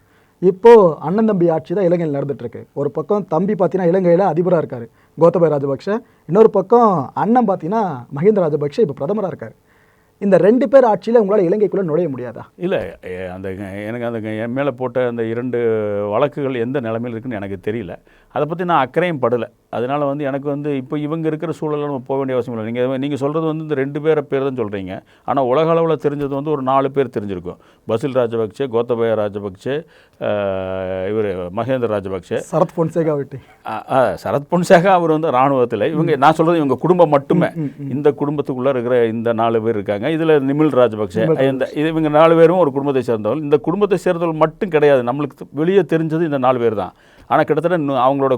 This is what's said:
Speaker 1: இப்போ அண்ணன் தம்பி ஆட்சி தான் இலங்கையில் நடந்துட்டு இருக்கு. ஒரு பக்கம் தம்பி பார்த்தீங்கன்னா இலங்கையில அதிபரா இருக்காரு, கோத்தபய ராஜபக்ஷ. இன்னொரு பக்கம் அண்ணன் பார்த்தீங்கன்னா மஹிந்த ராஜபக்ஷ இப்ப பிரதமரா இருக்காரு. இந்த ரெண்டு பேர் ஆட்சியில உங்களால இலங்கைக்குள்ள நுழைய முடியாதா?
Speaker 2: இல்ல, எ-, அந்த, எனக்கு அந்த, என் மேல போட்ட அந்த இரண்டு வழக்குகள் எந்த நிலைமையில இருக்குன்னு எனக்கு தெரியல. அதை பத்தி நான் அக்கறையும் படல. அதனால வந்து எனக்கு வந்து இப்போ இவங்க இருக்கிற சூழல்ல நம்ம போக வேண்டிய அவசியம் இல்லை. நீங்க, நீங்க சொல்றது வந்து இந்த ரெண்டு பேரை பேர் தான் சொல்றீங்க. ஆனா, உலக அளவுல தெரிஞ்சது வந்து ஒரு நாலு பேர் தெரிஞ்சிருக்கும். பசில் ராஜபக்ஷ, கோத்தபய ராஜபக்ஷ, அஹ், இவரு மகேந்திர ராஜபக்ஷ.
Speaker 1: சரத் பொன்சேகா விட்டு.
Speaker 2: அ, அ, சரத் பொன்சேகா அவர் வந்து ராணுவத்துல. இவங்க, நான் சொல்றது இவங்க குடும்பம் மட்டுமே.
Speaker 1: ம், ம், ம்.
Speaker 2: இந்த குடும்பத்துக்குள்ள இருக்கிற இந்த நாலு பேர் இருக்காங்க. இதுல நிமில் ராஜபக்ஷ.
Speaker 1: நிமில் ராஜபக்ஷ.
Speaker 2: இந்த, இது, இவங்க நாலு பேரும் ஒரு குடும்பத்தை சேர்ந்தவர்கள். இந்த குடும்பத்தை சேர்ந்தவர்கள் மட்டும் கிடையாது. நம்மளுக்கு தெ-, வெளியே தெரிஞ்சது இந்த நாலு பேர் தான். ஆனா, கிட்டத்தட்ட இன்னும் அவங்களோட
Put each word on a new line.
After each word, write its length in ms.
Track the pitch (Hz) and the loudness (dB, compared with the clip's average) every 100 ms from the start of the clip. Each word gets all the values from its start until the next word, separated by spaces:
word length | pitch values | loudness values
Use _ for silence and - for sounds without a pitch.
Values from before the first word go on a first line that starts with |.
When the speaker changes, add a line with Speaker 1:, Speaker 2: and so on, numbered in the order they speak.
| _ _ _ _ | _ _ _ _
Speaker 1:
இப்போ 580 | 180 185 233 233 180 147 | -2 4 6 8 6 0
அண்ணன் 260 | 151 202 220 | -4 -2 -2
தம்பி 220 | 196 170 | 0 0
ஆட்சி 260 | 160 156 | -2 -4
தான் 100 | 175 | -4
இலங்கையில் 360 | 175 175 160 139 | 0 0 -2 -4
நடந்துட்டு 180 | 143 123 | -6 -8
இருக்கு. 280 | 120 113 113 | -10 -14 -14
ஒரு 180 | 147 143 | -8 -6
பக்கம் 360 | 156 151 208 - | -6 -4 -4 -2
தம்பி 260 | 156 196 | -2 -2
பார்த்தீங்கன்னா 380 | 202 180 180 175 | 0 -2 0 0
இலங்கையில 440 | 185 175 170 196 | 2 4 4 2
அதிபரா 280 | 156 175 170 | 0 2 0
இருக்காரு, 260 | 139 123 113 _ _ - | 0 -8 -14 _ _ 2
கோத்தபய 300 | 165 - 165 | 4 6 2
ராஜபக்ஷ. 460 | 147 139 135 - 220 - _ - | 2 -2 -4 -4 -6 -6 _ 0
இன்னொரு 240 | 180 220 | 6 6
பக்கம் 600 | 202 185 233 226 175 123 | 4 2 4 4 2 -2
அண்ணன் 340 | - 170 247 220 | -2 2 2 2
பார்த்தீங்கன்னா 560 | 185 156 220 196 131 120 139 | 0 -2 -2 -2 -6 -10 0
மஹிந்த 240 | 185 214 | 2 2
ராஜபக்ஷ 400 | 165 147 143 185 | 2 0 -2 0
இப்ப 260 | 190 127 143 | -2 -2 -4
பிரதமரா 260 | 214 185 127 | -4 -4 -8
இருக்காரு. 180 | 113 - _ _ _ _ _ _ | -14 -18 _ _ _ _ _ _
இந்த 180 | 202 180 | 2 6
ரெண்டு 320 | 180 240 226 | 6 4 4
பேர் 160 | 269 | 6
ஆட்சியில 280 | 247 208 - | 6 2 2
உங்களால 300 | 240 190 214 | 2 2 2
இலங்கைக்குள்ள 400 | 185 208 190 180 | 2 2 0 0
நுழைய 260 | 180 156 175 | -2 0 -2
முடியாதா? 320 | 123 123 113 - - | -4 -10 -12 -18 -10
Speaker 2:
இல்ல, 420 | 180 165 90 - | -4 -4 -6 -10
எ-, 300 | 92 90 92 | -12 -10 -10
அந்த, 160 | 92 95 95 98 98 104 | -8 -8 -8 -10 -10 -8
எனக்கு 200 | 120 120 | -6 -6
அந்த, 120 | 113 | -6
என் 340 | 107 107 120 | -6 -6 -6
மேல 180 | 131 143 | -4 -4
போட்ட 360 | 123 127 127 123 | -4 -4 -2 -2
அந்த 180 | 117 | -2
இரண்டு 340 | 113 117 123 120 117 110 104 101 104 | -4 -4 -4 -2 0 0 -2 -2 -2
வழக்குகள் 440 | 107 143 151 135 | 0 0 -2 -4
எந்த 260 | 123 117 139 | -4 -4 -4
நிலைமையில 280 | 113 113 117 | -4 -6 -6
இருக்குன்னு 280 | 110 127 107 | -8 -8 -8
எனக்கு 360 | 101 98 107 | -8 -8 -6
தெரியல. 240 | 117 87 - _ _ _ | -6 -8 -14 _ _ _
அதை 140 | - 147 | -4 -4
பத்தி 180 | 170 | -4
நான் 220 | 180 160 131 | 0 0 0
அக்கறையும் 360 | 160 175 151 | 0 -2 0
படல. 280 | 120 120 110 _ _ | 0 0 -4 _ _
அதனால 340 | 110 123 143 | -6 -4 -2
வந்து 200 | 143 143 | -2 -2
எனக்கு 240 | 139 139 143 | -4 -4 -4
வந்து 280 | 143 147 139 | -6 -4 -6
இப்போ 220 | 131 151 | -4 -6
இவங்க 280 | 147 165 160 | -4 -4 -4
இருக்கிற 260 | 156 165 151 | -4 -6 -6
சூழல்ல 200 | 156 147 | -4 -4
நம்ம 220 | 147 139 131 | -4 -6 -4
போக 100 | 135 | -4
வேண்டிய 220 | 135 127 | -2 -2
அவசியம் 200 | 117 117 | -4 -6
இல்லை. 240 | 110 120 | -6 -2
நீங்க, 160 | 127 131 | -2 -2
நீங்க 180 | 143 139 | -4 -4
சொல்றது 300 | 143 156 160 | -2 -2 -2
வந்து 160 | 156 | -4
இந்த 120 | 156 | -4
ரெண்டு 260 | 135 135 147 | -4 -2 -2
பேரை 220 | 151 151 | 0 0
பேர் 200 | 135 139 | 0 -2
தான் 120 | 139 | -2
சொல்றீங்க. 480 | 127 107 101 92 95 - _ | -4 -4 -6 -8 -10 -14 _
ஆனா, 200 | - 131 | -4 -2
உலக 300 | 127 135 165 | 2 2 2
அளவுல 220 | 165 165 151 | 2 0 0
தெரிஞ்சது 260 | 147 143 143 | -2 -2 -4
வந்து 220 | 139 151 | -4 -2
ஒரு 120 | 147 | -2
நாலு 280 | 131 135 139 | 0 2 2
பேர் 180 | 139 123 113 | 0 -2 -4
தெரிஞ்சிருக்கும். 380 | 101 90 87 85 _ _ - | -6 -6 -8 -14 _ _ -4
பசில் 260 | 110 147 | -2 0
ராஜபக்ஷ, 560 | 127 117 113 110 - 135 | 0 0 0 -4 -4 -4
கோத்தபய 460 | 113 120 117 113 | -2 0 0 0
ராஜபக்ஷ, 720 | 107 104 101 101 95 123 147 - _ _ - | 0 -2 -6 -10 -8 -8 -8 -8 _ _ -8
அஹ், 880 | 113 104 98 95 95 95 92 95 95 | -4 -2 -2 -4 -6 -6 -6 -6 -4
இவரு 380 | 110 104 90 90 101 | -2 -2 -4 -6 -6
மகேந்திர 320 | 117 131 117 | -4 -2 -2
ராஜபக்ஷ. 540 | 104 95 95 - 110 - | -4 -4 -8 -6 -8 -4
Speaker 1:
சரத் 220 | 156 156 - | -2 -2 -2
பொன்சேகா 400 | 160 170 160 147 | -4 -2 -2 -4
விட்டு. 220 | 131 127 - _ 117 | -6 -14 -18 _ -12
Speaker 2:
அ, 180 | 107 - | -10 -2
அ, 280 | 135 113 82 | 0 2 0
சரத் 220 | 101 120 143 | -2 -4 0
பொன்சேகா 360 | 175 170 185 190 | -2 6 6 6
அவர் 240 | 180 165 | 4 4
வந்து 200 | 156 160 | 0 2
ராணுவத்துல. 600 | 123 139 135 120 107 131 | 2 4 4 2 0 0
இவங்க, 260 | 156 160 139 | 0 0 4
நான் 160 | 143 | 4
சொல்றது 260 | 160 165 170 | 6 2 2
இவங்க 180 | 143 120 | 2 0
குடும்பம் 320 | - 180 160 | 2 4 4
மட்டுமே. 400 | 143 - 175 165 | 4 2 2 2
Speaker 1:
ம், 60 | 165 | -2
ம், 120 | 139 - | -8 -8
ம். 120 | 139 | -6
Speaker 2:
இந்த 240 | 127 147 143 | 0 0 2
குடும்பத்துக்குள்ள 500 | 143 147 139 127 131 | -2 -4 -4 -2 -2
இருக்கிற 380 | 131 117 123 117 | 0 0 2 2
இந்த 260 | 117 117 | 0 -2
நாலு 300 | 113 113 113 | 0 2 2
பேர் 120 | 110 | 0
இருக்காங்க. 340 | 107 98 101 127 | -2 -2 -2 -2
இதுல 320 | 160 160 151 | 0 2 2
நிமில் 280 | 135 143 156 | 2 2 2
ராஜபக்ஷ. 500 | 127 123 107 104 - | 4 4 2 -4 -2
Speaker 1:
நிமில் 180 | - 160 | 0 2
ராஜபக்ஷ. 120 | 135 | 0
Speaker 2:
இந்த, 220 | 131 127 | 0 -4
இது, 140 | 151 156 | -2 -2
இவங்க 200 | 160 156 | 0 2
நாலு 280 | 147 165 165 | 4 6 8
பேரும் 220 | 165 185 | 6 6
ஒரு 120 | 156 | 2
குடும்பத்தை 320 | 135 143 131 | 0 0 0
சேர்ந்தவர்கள். 420 | 123 113 107 143 | 0 -2 -2 -2
இந்த 140 | 147 147 | 0 0
குடும்பத்தை 400 | 151 190 202 180 | 0 -2 0 0
சேர்ந்தவர்கள் 480 | 185 170 170 156 160 | 0 -2 -2 0 0
மட்டும் 220 | - 202 | 0 -2
கிடையாது. 340 | 151 147 135 | 2 4 4
நம்மளுக்கு 360 | 120 139 147 - | 2 -4 -6 -8
தெ-, 60 | - | -12
வெளியே 300 | 139 165 196 | -4 0 2
தெரிஞ்சது 420 | 147 160 160 160 | 2 0 0 -2
இந்த 160 | 170 143 | -2 2
நாலு 200 | 127 127 | 2 2
பேர் 160 | 117 | 0
தான். 180 | 104 87 - _ _ - | 0 -4 -10 _ _ 0
ஆனா, 160 | 143 | 2
கிட்டத்தட்ட 360 | 156 151 165 175 | 2 0 0 0
இன்னும் 180 | 143 135 | 0 2
அவங்களோட 360 | 127 139 135 | 2 2 2